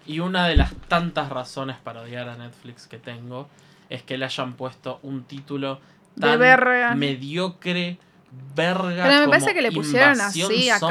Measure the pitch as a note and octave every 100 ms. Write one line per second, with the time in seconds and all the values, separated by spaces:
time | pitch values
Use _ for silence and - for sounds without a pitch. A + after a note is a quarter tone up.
0 | - D#3 F3+ F#3 F3 D3 C3+ - - E3+
1 | E3+ D3+ C#3 B2+ B2 C#3+ C3+ A#2+ A#2 A2+
2 | A#2 B2 A#2+ A#2+ A#2+ - A#2+ A#2 - A2+
3 | - A#2 A#2+ B2+ C#3+ _ _ _ - B2
4 | - C3 C3 - B2+ B2 B2+ - B2+ B2
5 | C#3 C3+ A#2+ C#3 C#3 C#3+ C#3 C3+ _ _
6 | _ - C#3+ A#3 B3+ B3+ B3+ B3 A#3+ A#3
7 | C#3+ B2+ C#3 E3 F#3 F3+ F3+ F3 F3 F3
8 | _ _ _ C3 C3+ C#3+ E3+ F#3 F3+ F3
9 | C4 C#4+ D4 D4 - F4 A#3 D#3+ D3+ A#3+
10 | C#4+ B3 G3+ E3 G3 A3+ B3+ G#3 E3